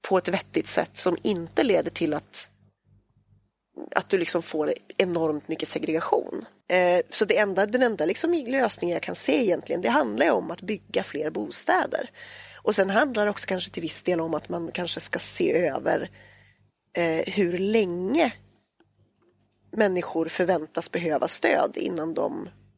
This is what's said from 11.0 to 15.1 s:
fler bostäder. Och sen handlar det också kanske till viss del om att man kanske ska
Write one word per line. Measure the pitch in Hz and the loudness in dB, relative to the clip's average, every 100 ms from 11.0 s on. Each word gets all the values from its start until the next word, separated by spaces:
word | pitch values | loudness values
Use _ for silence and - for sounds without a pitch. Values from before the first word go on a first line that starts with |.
fler | - 143 156 | -2 -4 -4
bostäder. | - - - - 359 - - - - - - - - | -4 -6 -4 0 2 2 -4 -6 -12 -20 -20 -20 -4
Och | - 208 | 0 2
sen | 190 | 4
handlar | 202 285 226 208 | 4 2 2 0
det | |
också | 202 - | -2 -4
kanske | 185 - | -4 -4
till | - | -6
viss | 165 - | -6 -4
del | - 175 | 0 0
om | 165 | 0
att | 151 - | -4 -4
man | 175 165 | -6 -6
kanske | - 175 - | -6 -6 -4
ska | - | -4